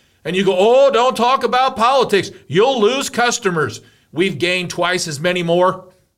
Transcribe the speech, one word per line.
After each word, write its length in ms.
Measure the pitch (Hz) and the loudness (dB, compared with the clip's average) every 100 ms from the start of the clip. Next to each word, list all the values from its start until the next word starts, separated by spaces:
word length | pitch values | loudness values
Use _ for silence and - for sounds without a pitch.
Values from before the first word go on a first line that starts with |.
| _ _ | _ _
And 140 | - 180 | -6 -2
you 80 | 196 | 0
go, 100 | 185 | 2
"Oh, 320 | 214 262 277 | 4 4 4
don't 280 | 220 254 220 | 4 0 0
talk 260 | 240 269 | 0 0
about 320 | 240 247 262 262 | 0 0 0 0
politics. 560 | 233 269 214 196 - - - | 0 2 2 0 -2 -10 -4
You'll 320 | 156 254 262 | 2 2 2
lose 300 | 208 269 - | 0 0 -4
customers." 720 | - 240 - 190 165 127 - - _ _ | -2 -2 0 -2 -2 -4 -8 -18 _ _
We've 260 | 151 190 139 | -4 -2 -2
gained 300 | 175 180 175 | -4 -4 -4
twice 360 | - 175 180 170 | -4 -2 -2 -6
as 140 | 139 | -4
many 240 | 175 180 | -4 -2
more 480 | 170 175 185 185 - _ _ | 0 2 2 0 -10 _ _